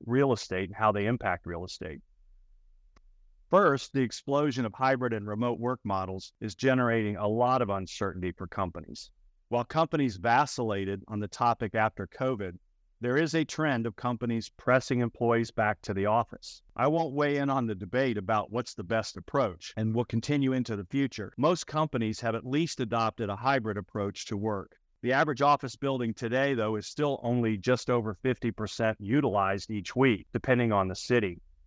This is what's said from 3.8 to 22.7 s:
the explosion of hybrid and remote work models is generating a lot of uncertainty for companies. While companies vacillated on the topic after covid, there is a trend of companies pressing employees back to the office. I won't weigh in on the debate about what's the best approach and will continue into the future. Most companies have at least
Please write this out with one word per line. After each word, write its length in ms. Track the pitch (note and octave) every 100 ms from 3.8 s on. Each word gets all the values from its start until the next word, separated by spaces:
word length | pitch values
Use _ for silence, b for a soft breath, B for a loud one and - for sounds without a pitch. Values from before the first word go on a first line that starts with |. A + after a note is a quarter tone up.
| -
the 80 | C#3
explosion 640 | A#2+ - - C#3+ D3 B2+
of 80 | A2+
hybrid 400 | F#2+ C3 C3 B2
and 160 | A2 G#2
remote 320 | G#2 A#2+ A#2
work 200 | A#2+ B2+
models 480 | G#2 F#2+ F#2+ F#2+ - -
is 140 | G#2+
generating 640 | - C3 B2+ A#2+ A2+ G#2 G2+
a 120 | G#2
lot 320 | A2+ B2 C3
of 80 | G#2+
uncertainty 640 | G2 F#2 - G2 F2+ F2+
for 140 | - F2+
companies. 640 | - F2+ E2+ - - - _ _ _ -
While 140 | A#2+
companies 520 | A#2 D#3+ E3 D#3 C3 F#2
vacillated 840 | A#2 B2 D3 - A2+ G2 G2 G2 -
on 140 | G#2+
the 80 | G#2
topic 460 | - A#2+ A#2 G#2+
after 320 | A2+ A2 - F#2
covid, 460 | - C3 A2+ F#2+ F2+ _ _ _ -
there 160 | A#2+ C3+
is 160 | D#3+
a 100 | D#3+
trend 420 | D3+ - D#3 A#2+ A2+
of 80 |
companies 560 | - B2 A#2 A#2+ A2+ - -
pressing 440 | - C3 - B2
employees 500 | A#2 - A#2 A#2 A2+
back 320 | - G#2+ G#2
to 100 | -
the 140 | G2 G2+
office. 560 | A#2 A2 - - - _ -
I 100 | C3+
won't 260 | E3 D#3+
weigh 240 | C#3 D3 C#3+
in 140 | C#3
on 160 | C3+ A2+
the 80 |
debate 420 | F#2+ G2 B2 C3+ G#2
about 340 | F#2+ G#2+ -
what's 220 | A2+ B2
the 120 | -
best 340 | F2 A2 G#2 -
approach 560 | - C#3+ A2 E2+ - -
and 180 | A2
will 120 | A2+ A#2+
continue 480 | A2+ - D3 C3+
into 200 | C3 A#2+
the 120 | G2+ F2+
future. 480 | C#3 C3+ - F#2+ -
Most 300 | D3 F3+ -
companies 540 | D#3 D#3 B2+ A2 A2
have 140 | A#2
at 120 | A2 B2+
least 340 | C#3+ E3